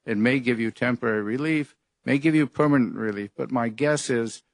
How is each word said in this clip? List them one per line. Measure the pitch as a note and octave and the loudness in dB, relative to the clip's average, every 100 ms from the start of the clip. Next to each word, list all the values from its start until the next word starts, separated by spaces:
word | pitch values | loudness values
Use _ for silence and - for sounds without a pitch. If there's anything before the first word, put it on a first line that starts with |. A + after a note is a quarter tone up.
| - | -6
It | G#2+ | 0
may | A#2 C3+ | 2 2
give | B2 A#2 | 0 0
you | A2+ | -2
temporary | - B2 A#2+ A#2 G#2+ | -2 -2 0 0 -2
relief, | G#2 B2+ D#3 D#3 C#3+ _ _ _ | -2 -4 -2 -2 -4 _ _ _
may | - C#3 | -2 0
give | D#3 | 2
you | D#3 C#3 | 2 2
permanent | - D3+ C#3+ A2 | 2 4 4 2
relief, | - A2 G2+ G#2 - | -2 -4 -6 -8 -8
but | C3 | -4
my | B2+ A#2 | -2 -2
guess | A2 D3 D3 - | -2 0 0 0
is | A#2+ A2+ - _ | -2 -2 -8 _